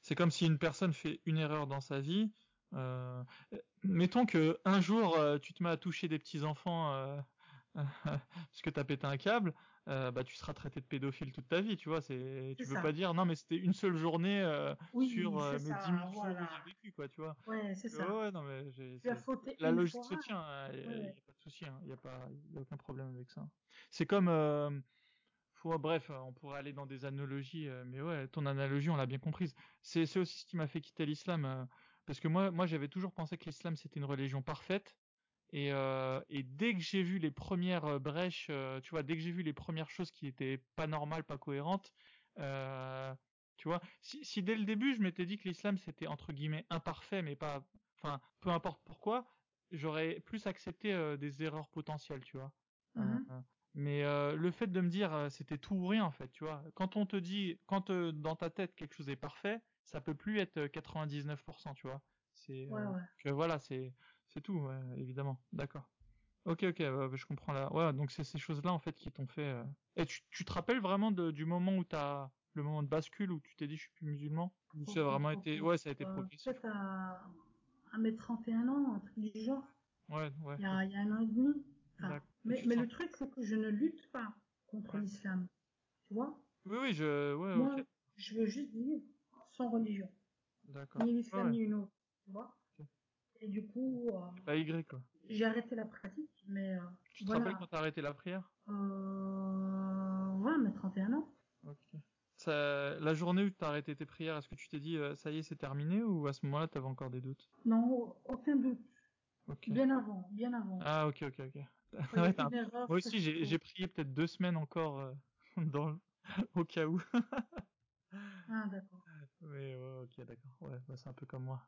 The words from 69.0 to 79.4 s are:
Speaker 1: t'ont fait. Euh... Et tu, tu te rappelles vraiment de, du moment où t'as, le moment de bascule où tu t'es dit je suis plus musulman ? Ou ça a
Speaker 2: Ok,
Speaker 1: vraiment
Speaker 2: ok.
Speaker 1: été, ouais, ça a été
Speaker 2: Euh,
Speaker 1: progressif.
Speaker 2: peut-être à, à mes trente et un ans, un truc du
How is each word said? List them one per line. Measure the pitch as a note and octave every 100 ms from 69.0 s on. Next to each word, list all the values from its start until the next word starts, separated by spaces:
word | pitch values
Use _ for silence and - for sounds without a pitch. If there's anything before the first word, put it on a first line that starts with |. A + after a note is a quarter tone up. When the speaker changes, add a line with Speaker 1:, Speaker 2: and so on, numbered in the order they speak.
| -
Speaker 1:
t'ont | - C3+
fait. | - D3
Euh... | B2 C3+ C#3+ _ -
Et | E3
tu, | - _
tu | - -
te |
rappelles | F#3 E3+ B3
vraiment | F#3+ G3 A3
de, | F#3+ E3+
du | D3+ D#3+
moment | F3 F3+ F#3+
où |
t'as, | E3+ D#3+ C#3+ C#3+ C3+ _ _
le | D3+
moment | D3 D3+
de | C#3+
bascule | D3+ D#3 - G3
où | E3
tu | - -
t'es | D3
dit | D#3
je |
suis | -
plus | _ D#3
musulman ? | D3 D3 D#3 F3 _ _ D#3
Ou | D3
ça | G3+
a |
Speaker 2:
Ok, | D3
Speaker 1:
vraiment | C#3 D3
Speaker 2:
ok. | D3+
Speaker 1:
été, | D#3+ D3+
ouais, | D#3 E3+
ça | D#3
a |
été | C#3 F#3+
Speaker 2:
Euh, |
Speaker 1:
progressif. | F#3+ F#3+ D3+ -
Speaker 2:
peut-être | B3+ A3+
à, | G#3 G3 F#3+ F#3 F#3 F#3 - - _ _ _ -
à | A3
mes | A3 A3
trente | - A3+ -
et |
un | A3+ A#3+
ans, | C#4+ C4+
un | G3+
truc | - -
du | G#3+ G#3